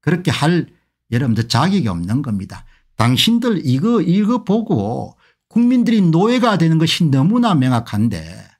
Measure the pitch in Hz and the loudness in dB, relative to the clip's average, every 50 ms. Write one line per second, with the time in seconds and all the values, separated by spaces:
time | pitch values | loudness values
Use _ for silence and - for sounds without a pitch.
0 | _ 151 165 170 180 - 127 - - 151 175 170 143 - _ _ _ _ _ _ | _ -2 -2 0 0 -4 -2 0 0 0 0 0 -2 -6 _ _ _ _ _ _
1 | _ _ 113 120 143 127 113 101 117 - - 117 139 185 196 196 143 110 92 85 | _ _ -4 -2 0 0 0 0 -2 -2 0 0 0 2 0 0 -2 -2 -4 -4
2 | 87 90 110 135 147 127 107 98 95 92 - - - - _ _ _ _ _ _ | -4 -4 -4 -4 -4 -4 -6 -6 -6 -10 -14 -18 -20 -20 _ _ _ _ _ _
3 | 110 117 127 120 - - 233 233 220 247 220 170 - 135 123 135 151 226 240 226 | 0 2 2 2 2 2 0 0 0 0 -2 -2 0 -2 -2 0 0 0 0 0
4 | 160 - 170 202 214 202 247 247 - - 196 226 220 233 190 117 98 104 120 135 | 0 0 0 0 2 0 0 -2 -2 -2 -2 -2 0 -2 -2 -2 -2 -4 -6 -8
5 | 104 - - _ _ _ _ _ _ _ _ 220 240 240 254 254 233 214 233 220 | -8 -10 -14 _ _ _ _ _ _ _ _ 0 2 2 2 2 2 2 2 2
6 | 190 170 156 165 190 220 240 254 214 240 208 170 165 160 160 160 160 160 - - | 2 4 4 2 2 2 2 2 2 2 2 2 2 2 2 2 2 0 0 0
7 | 180 156 135 135 131 175 220 247 240 233 190 151 127 131 127 117 113 - - 101 | 0 2 2 2 2 2 2 2 2 2 2 2 2 2 0 -2 -2 -4 -4 -2
8 | 107 117 95 82 80 80 82 - - - _ _ | -2 -2 -2 -6 -10 -14 -18 -20 -20 -20 _ _